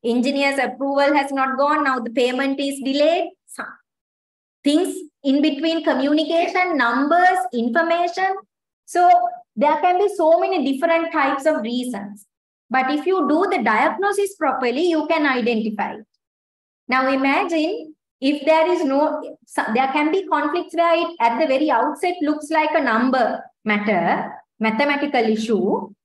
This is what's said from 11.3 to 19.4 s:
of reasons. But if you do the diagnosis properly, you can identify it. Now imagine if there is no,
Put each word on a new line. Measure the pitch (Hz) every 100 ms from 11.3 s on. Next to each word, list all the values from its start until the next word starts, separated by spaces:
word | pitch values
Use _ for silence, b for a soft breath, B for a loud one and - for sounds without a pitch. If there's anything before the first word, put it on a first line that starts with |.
| 302 311
of | 285
reasons. | 220 247 247 214 202 - - _ _ _ _
But | 262 262
if | 294 339
you | 370 294
do | 302 381
the | 370
diagnosis | 226 214 285 - 403 403 403 -
properly, | 311 254 254 240 349
you | 320 302
can | 330 294
identify | 254 233 226 220 214 196
it. | 214 - _ _ _ _ _ _ _ _
Now | 254 262
imagine | 277 269 294 381 330 311 453 - - _ _
if | 269 294 277
there | 320 330
is | 349
no, | 302 269 302 - - -